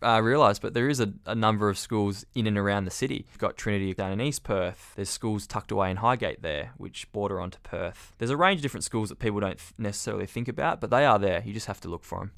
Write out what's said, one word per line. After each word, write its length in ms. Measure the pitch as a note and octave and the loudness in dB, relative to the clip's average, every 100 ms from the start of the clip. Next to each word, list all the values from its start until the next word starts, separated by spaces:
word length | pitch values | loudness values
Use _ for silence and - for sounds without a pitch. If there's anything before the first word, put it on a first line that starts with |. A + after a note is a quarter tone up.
uh, 180 | A#2 A2+ | 4 4
realise, 360 | A2+ C#3+ A#2+ G#2 | 6 6 6 4
but 160 | G#2+ | 0
there 140 | A#2+ C3 | 0 2
is 120 | C3+ | 2
a, 120 | G#2+ F#2+ - | 0 -2 -4
a 80 | |
number 340 | A2+ A2 G#2+ G#2 | 2 4 4 2
of 100 | F#2+ | 0
schools 460 | - A2 G2+ G2+ - | -2 0 2 -2 -6
in 120 | B2 A2 | -2 0
and 120 | G#2 | 2
around 260 | G2+ G2+ | 2 0
the 60 | F#2 | -2
city. 360 | - C3+ C3 - | -4 -4 -4 -10
You've 100 | - | -6
got 180 | G#2+ - | -4 -2
Trinity 380 | A2+ G2+ G2 | -2 0 0
down 180 | F#2 F#2+ | -2 -4
in 80 | F#2+ | -2
East 240 | C#3 C#3 | -2 -4
Perth. 480 | - G2+ F2+ F#2 - - | -2 0 -2 -6 -14 -8
There's 140 | G2 | -8
schools 360 | - A2+ G#2+ - | -4 -4 -4 -4
tucked 240 | - - | -6 -2
away 200 | G#2 F#2 | 0 0
in 80 | G2 | 2
Highgate 440 | A2+ B2+ G#2 - | 0 2 -2 -4
there, 300 | D#2+ D2 A#2+ - | -4 -4 -6 -12
which 340 | G2 - - | -14 -14 -10
border 280 | G#2 G2+ F#2 | -4 -2 -2
onto 180 | F2+ - | -6 -10
Perth. 540 | - F#2+ F2 - - - | -10 -6 -6 -8 -18 -6
There's 120 | A#2 | -2
a 60 | C#3+ | 2
range 220 | F#3 F#3 | 2 2
of 40 | |
different 220 | C#3 F#2+ | -2 -6
schools 240 | - A#2 G#2 | -4 -4 -4
that 100 | - | -4
people 220 | A2+ G#2 | -4 -2
don't 180 | G2 - | -2 -4
th-, 140 | - - | -12 -8
necessarily 480 | G#2+ G2+ - G#2 G2 | -6 -4 -4 -4 -4
think 220 | - B2 | -6 -6
about, 320 | B2+ D3+ - | -2 -2 -2
but 100 | G#2+ | 2
they 140 | A#2+ | 4
are 140 | C#3+ G#2+ | 6 6
there. 240 | G2 F2+ | 4 0
You 80 | A2 | -2
just 140 | G#2+ G#2+ | -8 -8
have 140 | F#2+ | -8
to 60 | E2+ | -8
look 160 | E2+ | -10
for 160 | - F2+ | -8 -8
'em. 120 | G2 | -8